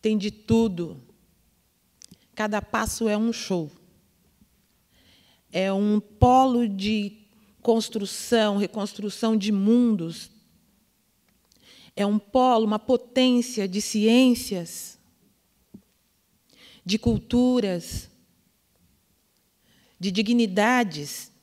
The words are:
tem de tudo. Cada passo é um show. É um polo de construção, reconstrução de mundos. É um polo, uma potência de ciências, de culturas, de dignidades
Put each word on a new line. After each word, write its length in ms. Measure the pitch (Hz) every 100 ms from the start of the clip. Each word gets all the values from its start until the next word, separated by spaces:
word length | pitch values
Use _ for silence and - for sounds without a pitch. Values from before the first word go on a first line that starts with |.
tem 160 | 220 214
de 140 | 202
tudo. 680 | 208 - 226 226 175 170 143 - _ _ _ _ _ _ _ _ _ - _ _
Cada 260 | - 214 208
passo 480 | - 220 220 - 226
é 80 | 208
um 160 | 226
show. 400 | 226 - 180 151 - _ _ _ _ _ _ _ _ _ _ _ _ _ _ _ _ _
É 200 | - 190
um 260 | 196 208 214
polo 680 | - - 247 254 262 240 233
de 500 | 196 202 214 202 - _ _ _ _
construção, 960 | - 226 220 226 202 - - 233 214 202
reconstrução 800 | 208 214 202 - 202 - 226 220
de 160 | 196
mundos. 760 | 202 196 240 240 208 165 165 - _ _ _ _ _ _ _ _ _ _ _ _ _ _ - - -
É 100 | 202
um 120 | 208
polo, 460 | 202 262 254 233 220
uma 140 | 214
potência 880 | - 247 - - 254 247 240 - 196
de 140 | 190
ciências, 1160 | - 214 214 240 262 233 - 185 165 - - - _ _ _ _ _ _ _ - _ _ _ _ _ _ _ _ - - -
de 120 | 214
culturas, 1080 | 233 233 - 240 254 247 208 180 - - - _ _ _ _ _ _ _ _ _ _ _ _ _ _ _ _ _ _ _
de 120 | 190
dignidades 1200 | 190 214 240 233 185 214 247 220 151 147 - - _